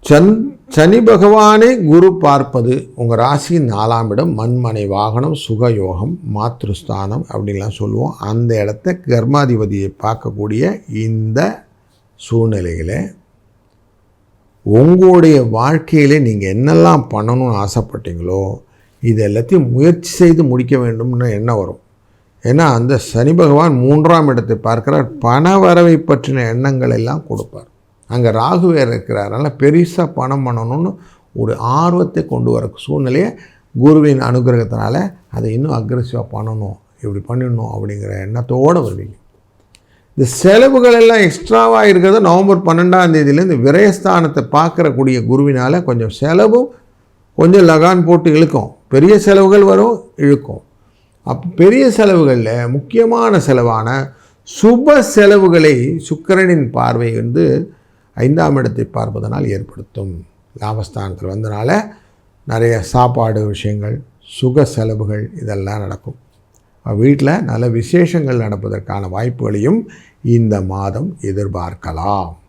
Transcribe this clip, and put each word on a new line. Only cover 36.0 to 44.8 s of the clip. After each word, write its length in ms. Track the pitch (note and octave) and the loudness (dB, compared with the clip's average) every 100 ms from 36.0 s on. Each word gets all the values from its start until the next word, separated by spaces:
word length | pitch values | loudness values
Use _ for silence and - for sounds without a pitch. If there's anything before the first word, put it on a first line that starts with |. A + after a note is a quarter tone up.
| A#2+ A#2 A2+ | -6 -8 -10
பண்ணணும், 440 | G#2+ A2 A2 G2+ G2 _ _ | -10 -8 -8 -10 -12 _ _
இப்படி 180 | G#2+ G2+ F#2+ | -10 -10 -8
பண்ணிடணும் 460 | B2 B2+ A#2+ A2 | -6 -4 -4 -6
அப்படிங்கிற 380 | G#2 G#2 G#2 G2+ G2 F#2+ | -8 -10 -10 -10 -10 -8
எண்ணத்தோட 480 | A#2 A#2+ B2+ C#3 F3 A#2+ | -8 -4 0 2 2 -2
வருவீங்க. 280 | F#2+ F#2+ - _ _ _ _ _ _ _ _ _ - | -8 -14 -18 _ _ _ _ _ _ _ _ _ -2
இந்த 100 | B2+ - | -2 2
செலவுகள் 600 | F3+ G#3 C4 C4+ B3 A#3 | 4 6 6 6 4 6
எல்லாம் 240 | A3+ A3+ F#3+ | 4 4 2
எக்ஸ்ட்ராவா 560 | - - A3 A3+ A3+ G#3+ | 0 -2 2 4 4 4
இருக்கிறது 300 | F3+ F#3 G#3+ F#3+ | 4 4 4 4
நவம்பர் 360 | E3+ G3 G3 F3+ | 2 4 2 2
பன்னெண்டாம் 460 | E3 F3+ F#3 F3+ D#3+ | 0 2 2 4 2
தேதியில 300 | C#3+ C#3+ F#3+ | 2 2 2
இந்த 100 | D3 B2+ | 0 2
விரயஸ்தானத்தை 800 | D#3+ G#3 F#3 G3 F3+ E3 D3 A#2+ D3 | 4 4 2 0 0 0 -4 -2 0
பார்க்கறக்கூடிய 640 | E3 E3 | 0 0